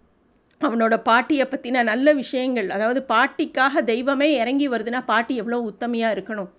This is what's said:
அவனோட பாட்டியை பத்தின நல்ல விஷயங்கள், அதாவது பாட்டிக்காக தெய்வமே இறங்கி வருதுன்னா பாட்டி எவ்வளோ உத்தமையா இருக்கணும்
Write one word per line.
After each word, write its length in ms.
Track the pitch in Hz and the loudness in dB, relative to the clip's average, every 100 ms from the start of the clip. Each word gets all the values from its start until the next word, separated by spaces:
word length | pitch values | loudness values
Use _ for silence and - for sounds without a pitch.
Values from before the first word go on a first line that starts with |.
| _ _ _ _ _ - | _ _ _ _ _ -4
அவனோட 360 | 294 233 226 226 | -2 2 2 2
பாட்டியை 500 | 226 233 240 285 262 | 2 2 2 0 0
பத்தின 360 | 269 240 254 | -4 -2 0
நல்ல 300 | 233 226 285 | 0 2 4
விஷயங்கள், 580 | 294 233 262 262 240 185 | 4 0 -4 -2 -2 -2
அதாவது 340 | 202 220 254 262 | -2 0 -2 0
பாட்டிக்காக 760 | 226 269 - 302 - 269 302 | 2 2 0 -4 0 0 2
தெய்வமே 500 | 233 226 262 269 302 | 0 0 0 0 2
இறங்கி 340 | 262 226 277 285 | 2 0 0 0
வருதுன்னா 360 | 226 220 247 | -2 -4 -6
பாட்டி 320 | 240 220 233 254 | 0 0 0 -4
எவ்வளோ 220 | 220 240 | -4 -4
உத்தமையா 500 | 226 - 240 233 226 | -4 -6 -4 -2 -2
இருக்கணும் 380 | 196 190 214 185 | -2 -6 -8 -10